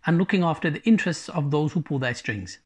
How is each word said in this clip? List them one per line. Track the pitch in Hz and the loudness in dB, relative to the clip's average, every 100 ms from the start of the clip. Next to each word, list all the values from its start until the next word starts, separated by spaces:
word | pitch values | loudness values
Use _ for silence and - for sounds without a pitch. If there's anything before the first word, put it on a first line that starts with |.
| - | 2
and | 165 | 2
looking | 185 196 | 2 2
after | 175 156 175 | 2 0 -2
the | 151 | -2
interests | - 220 - 160 - | 4 4 4 -4 -6
of | 165 143 | -4 0
those | 147 151 | 2 2
who | 175 | -2
pull | 143 143 | -2 -2
their | 127 | -2
strings. | 120 - 104 87 - | -4 -6 -8 -8 -16